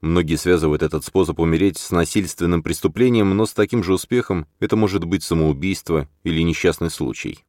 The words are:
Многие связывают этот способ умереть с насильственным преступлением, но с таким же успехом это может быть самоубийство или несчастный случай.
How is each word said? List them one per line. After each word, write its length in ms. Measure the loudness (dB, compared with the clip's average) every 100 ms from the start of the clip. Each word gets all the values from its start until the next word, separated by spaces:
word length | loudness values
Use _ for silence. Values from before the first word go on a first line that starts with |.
Многие 340 | 2 0 2 -2
связывают 480 | 2 2 4 0
этот 200 | 0 -4
способ 360 | -2 0 0 0
умереть 380 | 0 2 2 -2
с 120 | -4
насильственным 720 | -2 0 -2 -4 -4 0 0
преступлением, 720 | -2 -2 -4 2 2 4 2 2
но 100 | 0
с 80 |
таким 280 | 0 0 0
же 120 | 0
успехом 520 | 0 0 -2 0 -4 -4 _
это 160 | -2 2
может 260 | 2 0
быть 220 | -2 -4
самоубийство 840 | 0 2 2 0 -2 -4 -2 -2 -2 _
или 200 | -4 0
несчастный 480 | 0 2 0 0 -4
случай. 540 | -4 -6 -6 -10 -12